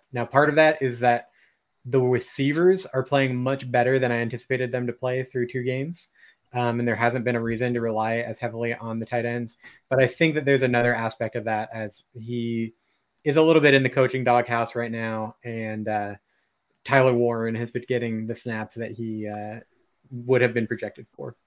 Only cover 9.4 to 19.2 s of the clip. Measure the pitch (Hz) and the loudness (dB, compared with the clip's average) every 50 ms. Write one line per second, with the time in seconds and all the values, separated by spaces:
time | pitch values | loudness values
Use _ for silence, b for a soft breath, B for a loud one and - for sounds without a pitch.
9.4 | 120 113 - B B B B B _ - 131 131 131 117 - - 170 160 147 151 | -6 -8 -10 B B B B B _ 0 2 4 4 4 4 2 2 2 2 2
10.4 | 139 139 139 131 131 127 120 120 120 120 120 113 113 113 - - 117 110 - 120 | 2 2 4 4 4 2 2 2 2 2 2 0 -2 -4 -4 -6 -6 -6 -6 -6
11.4 | 104 113 110 107 110 - 117 113 110 104 - - - _ - 123 110 117 120 120 | -4 -2 -2 -2 -4 -6 -8 -8 -8 -8 -10 -14 -20 _ -18 -14 -10 -8 -6 -4
12.4 | 117 117 117 113 113 113 - _ _ _ _ _ _ _ _ _ - 151 139 160 | -4 -2 -2 -2 -4 -4 -8 _ _ _ _ _ _ _ _ _ -2 2 4 6
13.4 | 160 160 160 160 147 147 139 135 131 123 - 139 131 127 - 131 123 123 120 123 | 6 6 6 6 8 8 6 6 4 4 2 2 2 2 2 0 2 2 4 4
14.4 | 120 - 120 117 117 113 - 120 117 113 113 113 113 110 110 110 110 110 - _ | 2 0 -2 -2 -2 -2 -4 -4 -6 -4 -6 -6 -6 -4 -4 -6 -6 -8 -10 _
15.4 | - 120 113 113 110 110 110 107 107 110 107 104 101 101 101 - _ _ _ _ | -12 -10 -8 -8 -6 -6 -6 -6 -4 -4 -2 -2 -4 -6 -8 -12 _ _ _ _
16.4 | _ _ _ _ _ _ _ _ - - 139 135 131 131 123 120 120 120 117 113 | _ _ _ _ _ _ _ _ -4 2 4 4 6 4 4 4 2 0 0 -2
17.4 | 113 113 113 110 120 117 - 127 - - 127 120 117 117 110 110 110 110 113 - | -2 -4 -4 -4 -4 -6 -6 -8 -4 -4 -2 -2 -2 -4 -4 -6 -6 -8 -8 -8
18.4 | - 123 113 110 110 110 - 117 113 - 107 117 117 113 110 107 | -8 -8 -6 -6 -8 -8 -10 -10 -10 -10 -8 -8 -8 -8 -8 -8